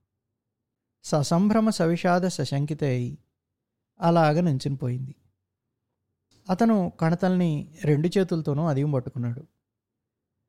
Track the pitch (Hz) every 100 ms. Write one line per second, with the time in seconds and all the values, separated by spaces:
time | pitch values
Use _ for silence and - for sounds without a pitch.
0 | _ _ _ _ _ _ _ _ _ _
1 | - 156 139 170 208 220 220 208 165 170
2 | 185 180 180 - 135 139 143 147 143 123
3 | 123 147 _ _ _ _ _ _ _ -
4 | 170 170 156 151 175 131 143 139 127 127
5 | 131 - _ _ _ _ _ _ _ _
6 | _ _ _ _ - 185 226 214 175 -
7 | 160 175 185 185 175 147 - - 151 147
8 | 170 196 180 165 151 139 165 135 151 135
9 | 113 123 120 123 160 _ _ _ _ _
10 | _ _ _ _